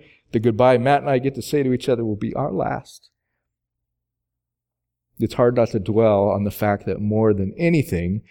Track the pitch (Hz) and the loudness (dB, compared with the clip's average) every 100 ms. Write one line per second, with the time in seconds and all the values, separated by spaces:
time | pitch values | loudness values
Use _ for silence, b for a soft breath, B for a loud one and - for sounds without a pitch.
0 | b b b 117 117 110 127 123 127 143 | b b b -2 0 4 4 4 4 0
1 | 143 131 135 131 - 147 131 123 139 117 | 2 -2 -2 -6 -4 -2 0 -2 0 -2
2 | 113 104 113 - 147 185 - 131 - - | -2 -4 -6 -4 -4 -4 -4 -6 -10 -20
3 | _ _ _ _ _ _ _ _ _ _ | _ _ _ _ _ _ _ _ _ _
4 | _ _ _ _ _ _ _ _ _ _ | _ _ _ _ _ _ _ _ _ _
5 | _ - 110 - 120 120 113 107 92 107 | _ -6 -4 2 2 4 0 -2 -2 2
6 | 110 101 101 101 104 - 104 101 - 92 | 2 4 2 0 -4 -2 -2 -2 -4 -4
7 | 104 107 110 98 95 - 170 165 - 87 | -2 0 2 2 -2 -2 0 2 0 -2
8 | 87 101 - | -2 -6 -8